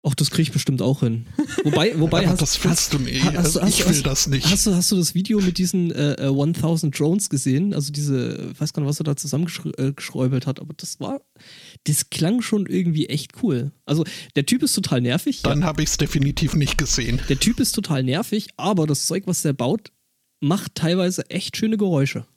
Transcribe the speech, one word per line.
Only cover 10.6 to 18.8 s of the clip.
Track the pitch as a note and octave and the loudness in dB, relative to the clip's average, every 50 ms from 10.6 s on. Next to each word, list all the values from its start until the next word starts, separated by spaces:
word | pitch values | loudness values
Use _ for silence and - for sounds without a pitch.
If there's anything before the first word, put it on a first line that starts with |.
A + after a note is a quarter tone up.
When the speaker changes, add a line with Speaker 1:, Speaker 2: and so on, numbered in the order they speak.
| - D3 - | -10 -14 -14
Speaker 1:
das | - - - - _ | -14 -12 -14 -10 _
war, | - - C4+ C#4 _ _ _ _ - - - - - - - - _ | -8 -6 -6 -8 _ _ _ _ -20 -20 -20 -20 -20 -20 -20 -8 _
das | - D3+ - - _ | -2 0 0 -2 _
klang | - - D#3+ E3+ A3+ B3 | -2 -2 0 2 2 0
schon | A3 - A3 G#3 F#3+ | 0 0 0 0 0
irgendwie | - - F#3 F3+ E3+ D#3+ D#3 - - | 0 0 0 0 2 0 0 0 -2
echt | C3+ D3+ - - - - - | -2 -6 -6 -8 -6 2 2
cool. | G#3 C#3 A#2+ B2 C#3+ - _ _ | 4 4 2 -2 -4 -8 _ _
Also | - C#3+ E3 D#3 - - - - - _ | -2 0 0 0 -2 -6 -14 -16 -2 _
der | D3+ C#3 | 0 2
Typ | - A#3+ B3+ - | 2 2 2 2
ist | C4+ - | 0 0
total | G#3 F#3+ - D3 B2 | 0 0 0 0 2
nervig, | B2 A#2+ B2+ F3 - D4+ C4 - - | 2 2 0 0 0 -2 -4 0 0
Speaker 2:
Dann | C#3+ C#3 D3 | 2 2 4
Speaker 1:
ja. | F#3 | 2
Speaker 2:
hab | E3 D#3 - | 2 2 0
ich's | - - - | 0 0 0
definitiv | - - - - D#3 D3+ C#3+ C#3 - E3 C3 - | 0 0 0 2 2 0 2 0 0 -2 0 2
nicht | D#3 C#3 C3+ - - | 2 0 2 0 -2
gesehen. | D3 - - - A#2 A#2 B2 B2+ - - | 0 0 0 -2 0 0 -2 -2 0 -2
Speaker 1:
Der | C#3 C3 | 0 2
Typ | - - - - | 2 2 2 2
ist | C3 - - | 0 0 0
total | - G3 - D#3 C3+ | -4 -2 -2 -2 0
nervig, | C3 B2+ C3 E3+ A3 - G#3 A3 - - _ | 0 0 0 -2 -2 -2 -2 -4 -4 -6 _
aber | - - F#3+ G#3+ F3 | -4 -2 0 2 2